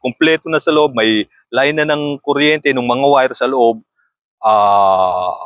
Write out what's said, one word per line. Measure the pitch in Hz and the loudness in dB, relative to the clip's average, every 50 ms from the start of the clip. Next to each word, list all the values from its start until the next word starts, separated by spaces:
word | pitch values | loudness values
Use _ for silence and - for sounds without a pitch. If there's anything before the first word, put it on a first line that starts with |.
| - | -10
kompleto | 127 - - 160 160 160 156 - 165 | -8 -4 -2 0 0 0 -2 -2 -4
na | 160 147 | -4 -4
sa | - 165 151 | -2 0 0
loob, | 151 151 143 | 2 0 0
may | 120 131 110 110 110 104 98 - _ _ _ _ 120 | 0 0 0 0 0 0 -2 -6 _ _ _ _ -2
line | 127 139 147 156 156 | -2 0 0 0 -2
na | 151 | -2
ng | 156 147 147 147 143 143 139 | -2 -2 -2 -4 -6 -8 -6
kuryente, | - 143 143 143 147 151 156 151 147 143 131 | -4 -4 -2 0 0 0 0 0 -2 -2 -2
nung | 127 120 120 | -2 -2 -2
mga | 120 131 139 | -2 0 0
wire | 143 143 131 131 127 123 | 2 2 2 2 0 -2
sa | - 123 | -4 -4
loob. | 127 135 127 117 117 113 113 - _ _ _ _ _ _ _ _ _ _ _ - | -2 0 2 2 2 0 -2 -8 _ _ _ _ _ _ _ _ _ _ _ 0
Ah, | 110 107 104 104 101 101 101 98 95 95 92 92 92 92 90 90 90 - - 87 | 0 2 2 2 2 2 2 2 2 2 2 0 0 -2 -4 -4 -6 -6 -8 -12